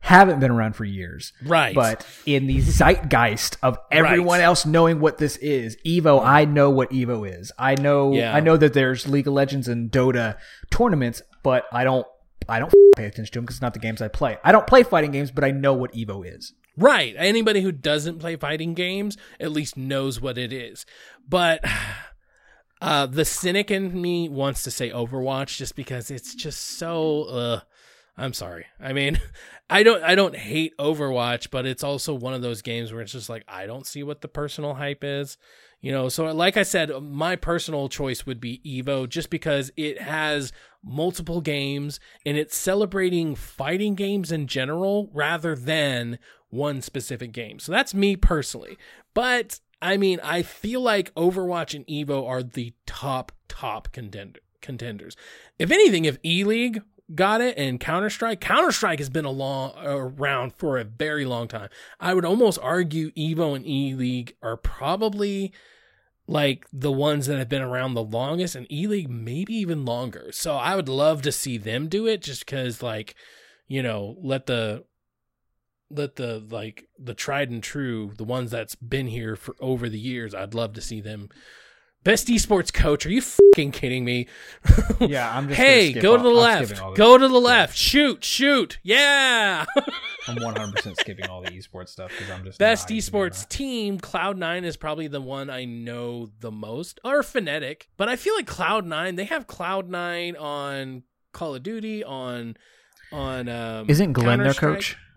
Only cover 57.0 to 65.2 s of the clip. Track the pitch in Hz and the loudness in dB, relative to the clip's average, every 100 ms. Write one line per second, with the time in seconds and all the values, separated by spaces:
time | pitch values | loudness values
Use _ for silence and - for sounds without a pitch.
57 | _ 151 190 214 247 233 135 123 - 165 | _ 0 2 2 0 -2 -4 -4 -2 -2
58 | 208 - 226 208 - 254 339 226 208 156 | -2 -2 -4 -4 0 2 2 2 -2 -2
59 | 139 147 143 135 135 135 135 - 143 139 | -4 -4 -4 -6 -6 -6 -8 -8 -6 -6
60 | 131 143 143 139 123 - 165 131 107 113 | -6 -4 -2 -2 -4 -6 -4 -2 -4 -6
61 | 151 151 131 120 117 113 98 - - - | -4 -2 -4 -4 -6 -10 -12 -18 -20 -8
62 | 170 185 170 208 233 - 127 170 175 156 | 0 0 2 4 4 2 -2 0 0 -2
63 | 156 160 156 160 160 139 131 135 139 131 | -4 -4 -4 -2 -2 -2 -4 -4 -2 -2
64 | 127 127 120 - 117 117 - - 139 190 | -2 -4 -8 -10 -8 -4 -6 -4 -4 -2
65 | 220 208 | -2 -2